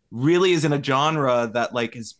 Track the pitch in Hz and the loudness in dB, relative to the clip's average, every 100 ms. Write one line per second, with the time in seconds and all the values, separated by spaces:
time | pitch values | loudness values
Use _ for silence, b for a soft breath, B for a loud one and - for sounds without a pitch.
0 | _ 117 143 180 185 170 151 143 139 135 | _ -2 2 4 4 2 2 0 0 0
1 | 156 156 135 120 117 117 113 120 117 120 | 2 0 0 0 0 -2 -4 -4 -6 -8
2 | 110 | -16